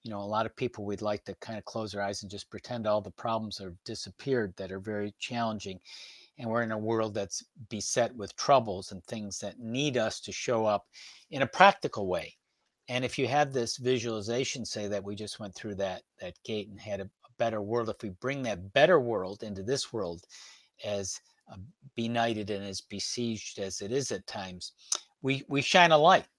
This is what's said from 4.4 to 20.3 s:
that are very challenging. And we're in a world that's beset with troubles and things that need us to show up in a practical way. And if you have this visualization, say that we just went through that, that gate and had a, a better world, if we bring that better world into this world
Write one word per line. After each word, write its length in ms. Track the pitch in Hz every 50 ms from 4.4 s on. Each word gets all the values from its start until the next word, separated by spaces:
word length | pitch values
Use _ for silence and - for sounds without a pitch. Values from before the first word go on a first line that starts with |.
| 110 98 87
that 160 | - 95 90
are 80 | 95 95
very 340 | 95 110 107 104 104 104 101 _
challenging. 600 | - - 120 120 117 113 107 104 95 101 92 90 _ - - - - - - - - _ _ -
And 120 | 127 113
we're 120 | 113 117
in 100 | 117 110
a 60 | 110 110
world 360 | 107 110 113 110 113 110 101
that's 300 | 107 98 95 - - - _ _ - 120 -
beset 460 | 123 104 - - - 135 117 113 -
with 180 | 120 101 92 -
troubles 560 | - - - 143 131 120 110 95 95 98 -
and 140 | 101 95 -
things 340 | - 123 113 107 101 95 -
that 220 | - 101 87 -
need 360 | 120 113 117 131 143 151 123
us 240 | 123 110 110 - -
to 120 | - -
show 340 | - - - - 123 113 110
up 200 | 107 104 101 - _ _ - - - - - - _
in 120 | - 135
a 40 | -
practical 600 | - - - 185 202 190 - - 139 - 113 101
way. 280 | 92 90 85 82 78 - _ _ _ _ _ _ _ _ _ _ -
And 140 | 123 127
if 160 | 131 123 - -
you 100 | 135 113
have 240 | 131 147 147 143
this 260 | 135 131 117 113 - -
visualization, 880 | 123 127 131 123 110 120 113 107 98 107 117 123 135 - - 131 110
say 220 | - - 110 104 101
that 140 | 104 101
we 120 | 95 98 104
just 260 | 101 107 101 - -
went 140 | 110 101 95
through 220 | - - 110 101
that, 260 | 92 98 95 92 - _ _ _ _
that 140 | - 90 - _ _
gate 240 | - 113 107 101 107
and 100 | 101 101
had 220 | 104 110 101 98
a, 40 | 98
a 280 | 95 _ _ _ - _ _
better 240 | 120 117 110 107
world, 260 | 101 101 113 120 117 110
if 140 | 107 -
we 80 | - 104
bring 320 | 92 - - 127 139 143
that 320 | 131 117 104 87 92 98 -
better 260 | 135 147 170 185 151
world 420 | 127 120 113 98 92 92 101 -
into 200 | - 107 104 95
this 280 | 95 110 139 135 - -
world 320 | - 113 98 87 85 87 - _